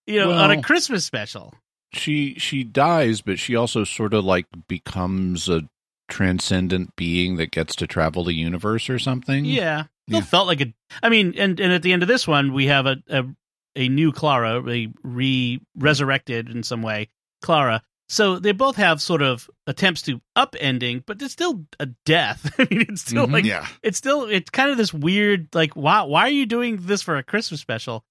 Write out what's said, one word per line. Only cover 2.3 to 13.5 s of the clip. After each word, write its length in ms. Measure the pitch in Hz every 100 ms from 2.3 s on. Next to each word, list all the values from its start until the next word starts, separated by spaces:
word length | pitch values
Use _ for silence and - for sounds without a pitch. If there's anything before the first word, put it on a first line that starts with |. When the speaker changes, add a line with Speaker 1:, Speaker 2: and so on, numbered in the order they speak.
Speaker 2:
she 280 | 131 - 139
dies, 580 | 120 135 147 170 127 107
but 160 | - 92
she 180 | - 117
also 260 | 120 113
sort 280 | 101 - 107
of, 120 | 110
like, 220 | 95 92 87 87 -
becomes 800 | 90 - 92 90 95 92 87 92
a 140 | 85 73 _ _ _ - -
transcendent 800 | 95 90 - 92 92 92 90 -
being 400 | 85 87 90 90
that 140 | 82
gets 260 | - 78 -
to 100 | 82
travel 380 | - 80 78
the 100 | 87
universe 540 | 80 82 87 104 113 -
or 80 | 127
something. 460 | 135 127 127 135
Speaker 1:
Yeah. 380 | 151 226 170 151 156 _ -
It 60 |
Speaker 3:
Yeah. 60 | 330
Speaker 1:
felt 240 | 302 180 190
like 140 | 156
a, 120 | 135 - _ -
I 60 | 233
mean, 260 | 226 185 -
and, 220 | 196 175
and 120 | 190
at 100 | 180
the 100 | 180
end 100 | 180
of 60 | 180
this 180 | 240 -
one, 260 | 147 139
we 140 | 131 135
have 200 | 139 135
a, 100 | 135 -
a, 160 | 143 127 - _